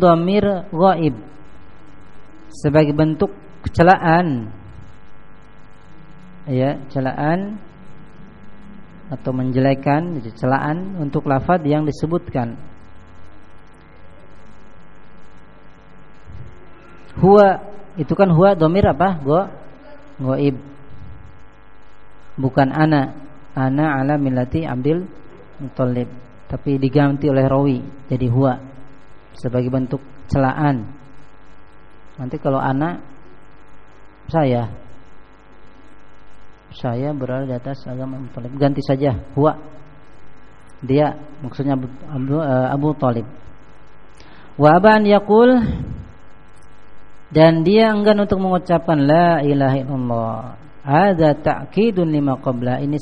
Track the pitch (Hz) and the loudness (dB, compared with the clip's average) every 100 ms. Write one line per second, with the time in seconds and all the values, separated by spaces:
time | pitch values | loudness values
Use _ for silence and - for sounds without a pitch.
0 | 180 165 175 202 202 185 - 160 190 165 | 6 6 4 2 2 0 -4 2 4 4
1 | 156 113 - - - - - - - - | 0 -2 -10 -16 -14 -14 -14 -14 -16 -16
2 | - - - - - - 147 147 147 147 | -14 -14 -14 -16 -16 -4 2 4 4 4
3 | 156 151 196 - - - - - 170 185 | 2 2 -2 -4 -18 -12 -2 6 6 8
4 | 175 165 175 127 107 - - - - - | 6 4 4 -2 -4 -12 -16 -16 -16 -16
5 | - - - - - - - - - - | -14 -14 -14 -18 -20 -20 -18 -18 -18 -18
6 | - - - - - 127 135 147 - 139 | -18 -18 -18 -14 -4 0 0 -2 -6 -4
7 | 131 - 147 180 202 214 - - - - | -2 0 0 0 -2 -8 -14 -16 -16 -14
8 | - - - - - - - - - - | -16 -18 -18 -16 -16 -16 -16 -16 -16 -16
9 | - 127 131 131 127 127 131 135 143 143 | -12 -8 -4 -2 0 2 2 2 2 0
10 | 175 156 113 107 127 135 147 165 190 190 | 0 -6 -8 -4 0 0 0 -4 -6 -6
11 | 143 151 143 135 151 180 147 151 151 139 | -4 -2 0 0 2 2 2 2 0 -2
12 | 151 170 - 135 117 110 - - - - | -2 -2 -2 -4 -4 -6 -12 -14 -16 -16
13 | - - - - - - - - - - | -16 -16 -14 -14 -16 -18 -18 -20 -20 -18
14 | - - - - - - - - - - | -18 -16 -16 -14 -14 -14 -14 -14 -14 -14
15 | - - - - - - - - - 95 | -14 -12 -12 -14 -18 -20 -20 -20 -20 -18
16 | - - - - - - - - - - | -18 -18 -14 -14 -14 -14 -18 -18 -20 -18
17 | - - 190 208 196 175 - - - - | -12 4 8 10 8 4 -4 -14 -12 -6
18 | 139 175 196 160 190 190 160 185 190 143 | -2 4 6 8 6 6 4 4 4 4
19 | 190 170 135 165 196 - - - - - | 0 0 2 2 0 -8 -16 -18 -20 -20
20 | - - 131 139 143 123 - - - - | -16 -6 -2 2 0 0 -8 -18 -14 -14
21 | - - - - - - - - - - | -14 -16 -18 -18 -20 -20 -20 -18 -16 -16
22 | - - - - 131 143 135 147 156 151 | -16 -16 -12 -4 0 2 2 4 4 4
23 | 135 - - - - 139 131 139 156 135 | 0 -6 -16 -18 -10 -2 0 2 0 0
24 | 135 147 135 127 123 160 156 127 139 170 | 0 2 2 0 0 -2 -2 -2 0 0
25 | 185 - - - - - 135 - 127 123 | -2 -12 -18 -18 -18 -14 -10 -2 0 0
26 | 117 - - - - 131 147 139 135 147 | -4 -8 -16 -18 -10 -6 -2 0 4 4
27 | 143 139 147 135 135 135 139 123 113 - | 4 2 2 4 4 4 2 0 -4 -12
28 | - 127 123 123 135 123 - - - - | -6 -2 2 4 2 0 -6 -16 -16 -16
29 | - - - - 127 123 123 131 127 143 | -16 -18 -18 -10 -4 -2 0 -2 -2 -4
30 | - - - 139 131 139 147 131 104 - | -8 -14 -2 2 2 2 0 0 -4 -12
31 | - - - - - - - - - - | -14 -14 -14 -16 -16 -16 -16 -18 -18 -18
32 | - - 127 - 147 135 135 135 160 175 | -16 -12 -8 -4 -2 0 0 0 -2 -4
33 | - - - - - - - - - - | -12 -16 -16 -16 -18 -18 -16 -16 -16 -18
34 | - - - 160 139 120 113 - - - | -20 -16 -2 0 2 2 -2 -8 -14 -14
35 | - - - - - - - - - - | -14 -16 -18 -20 -20 -18 -18 -18 -18 -16
36 | - - - - - - - - 135 120 | -16 -14 -14 -12 -14 -16 -20 -8 -4 -2
37 | 143 147 127 127 135 123 139 139 127 127 | -4 -4 -4 -4 -4 -6 -6 -8 -8 -8
38 | 131 131 123 - 120 139 139 139 135 135 | -8 -10 -12 -12 -10 0 0 2 0 2
39 | 143 113 - 135 151 - - - - - | 2 0 -2 2 2 2 -8 -16 -18 -18
40 | - - - - - - - - 131 139 | -18 -14 -14 -14 -16 -20 -20 -10 2 4
41 | 147 - - - 123 - 139 131 120 - | 4 0 -12 -14 -10 -4 0 0 -2 -10
42 | - 143 135 151 151 127 127 139 151 147 | -8 -4 0 0 2 2 2 2 0 2
43 | 131 117 113 - - - - - - - | 0 0 -4 -12 -14 -16 -16 -16 -16 -16
44 | - - - - - - 147 175 214 220 | -16 -18 -18 -18 -12 4 8 8 8 8
45 | 208 202 202 214 240 254 220 - - - | 6 4 6 6 8 6 2 -2 -6 -8
46 | - - - - - - - - - - | -12 -18 -18 -18 -18 -18 -16 -16 -14 -12
47 | - - - 156 165 165 160 214 220 214 | -12 -14 -2 6 6 6 4 6 4 4
48 | 208 208 202 190 190 180 180 170 - 156 | 4 4 2 0 2 0 2 0 2 4
49 | 139 165 175 165 143 143 135 135 131 135 | 6 6 6 4 2 4 4 2 -2 -4
50 | 123 117 113 113 120 - - - 139 147 | -2 -2 -2 -4 -10 -16 -18 -12 2 4
51 | 202 175 156 147 160 98 139 - 233 185 | 6 6 4 4 0 -2 -2 2 2 2
52 | 165 151 143 127 139 120 123 127 143 147 | 2 2 0 0 -2 -2 0 0 -2 -4